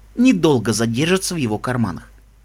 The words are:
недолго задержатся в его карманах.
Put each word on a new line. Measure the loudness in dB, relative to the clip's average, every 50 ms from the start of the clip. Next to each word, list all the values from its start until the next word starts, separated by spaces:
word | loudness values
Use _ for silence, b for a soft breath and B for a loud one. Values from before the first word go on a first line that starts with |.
| -20 -10 -2
недолго | 2 4 4 4 4 4 2 2 2 2 0 0
задержатся | 0 -2 -2 -2 -2 0 0 0 0 -2 -4 -4
в | -4
его | -4 -2 -4 -4
карманах. | -4 -4 -4 -2 -2 -4 -4 -8 -14 -18 -20 -20 _ _ _ _ _